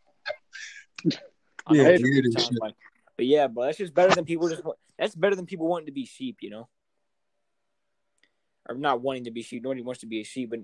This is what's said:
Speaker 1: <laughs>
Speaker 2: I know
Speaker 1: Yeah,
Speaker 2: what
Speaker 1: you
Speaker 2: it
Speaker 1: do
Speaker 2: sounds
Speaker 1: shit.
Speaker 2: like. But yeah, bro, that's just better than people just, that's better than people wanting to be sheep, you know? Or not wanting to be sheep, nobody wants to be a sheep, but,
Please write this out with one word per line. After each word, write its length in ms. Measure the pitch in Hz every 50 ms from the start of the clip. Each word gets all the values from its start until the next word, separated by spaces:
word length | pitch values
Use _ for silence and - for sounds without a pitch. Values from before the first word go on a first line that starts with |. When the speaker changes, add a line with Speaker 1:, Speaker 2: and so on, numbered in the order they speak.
| _ _ _ _ _ - - - _ _ - - - - - - - _ _ - -
Speaker 1:
<laughs> 60 | 165 - - - - _ _ _ _ _ - - -
Speaker 2:
I 40 | 156
know 100 | 147 135
Speaker 1:
Yeah, 60 | 127
Speaker 2:
what 100 | - -
Speaker 1:
you 180 | 120 131 139 135
Speaker 2:
it 40 | 127
Speaker 1:
do 80 | 123 113
Speaker 2:
sounds 140 | 117 120 -
Speaker 1:
shit. 120 | 127 113
Speaker 2:
like. 140 | 110 107 - _ _ - _ _ _ _ _
But 100 | - 117
yeah, 200 | 127 143 151 143 131
bro, 160 | 113 120 123
that's 140 | 135 156 -
just 160 | 202 175 139
better 200 | 175 180 190 185
than 100 | 180 165
people 240 | 147 165 160 170 170
just, 140 | 160 - - 160 - - _ _ _ -
that's 160 | 165 214 -
better 200 | 165 165 202 208
than 120 | 185 180
people 200 | 165 196 170 160
wanting 200 | 160 180 170 156
to 60 | 151 139
be 120 | 139 123
sheep, 320 | 110 - - 131 127 107 - -
you 80 | 101
know? 180 | 104 110 117 - _ _ _ _ _ _ _ _ _ _ _ _ _ _ _ _ _ _ _ _ _ _ _ _ _ _ _ _ _ _ _ _ _ _ _ _ _ _ _ -
Or 60 | 117
not 260 | 127 147 147 131 120
wanting 240 | 123 139 135 127 123
to 60 | 120
be 120 | 113 117 113
sheep, 200 | - 131 120 113
nobody 200 | 131 135 127 117
wants 180 | 123 123 -
to 60 | -
be 140 | 113 113 110
a 40 | 107
sheep, 260 | - - 131 127 113
but, 100 | 117 113